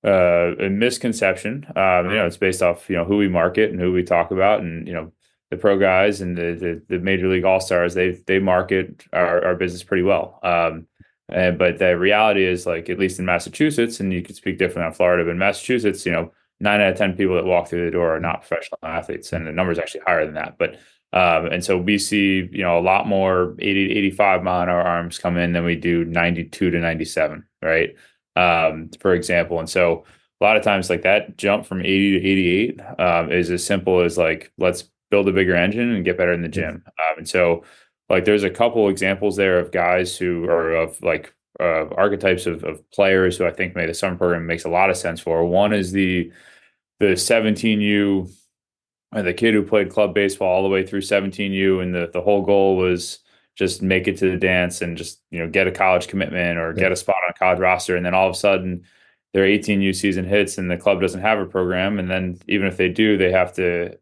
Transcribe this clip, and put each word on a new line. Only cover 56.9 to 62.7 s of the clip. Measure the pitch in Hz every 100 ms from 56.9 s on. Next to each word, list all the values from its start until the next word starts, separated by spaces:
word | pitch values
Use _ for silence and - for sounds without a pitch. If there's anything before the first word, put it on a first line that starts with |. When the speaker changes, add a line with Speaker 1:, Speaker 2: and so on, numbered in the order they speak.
Speaker 1:
a | 92
spot | - 95 90
on |
a | -
college | 92 90
roster. | 92 90 - 90
And | 90
then |
all | 92 95
of | 90
a |
sudden, | 101 95 92 87 - _ _ _ _
their | 95 98
eighteen | 104 104 101
U | 98
season | 92 101 92 90
hits | 104 98 -
and | 90
the | 87
club | 101 95
doesn't | 92 90
have | 101 110
a | 90
program. | 92 92 92 98 104
And | 90
then | 92 92 87 -
even | 104
if | 95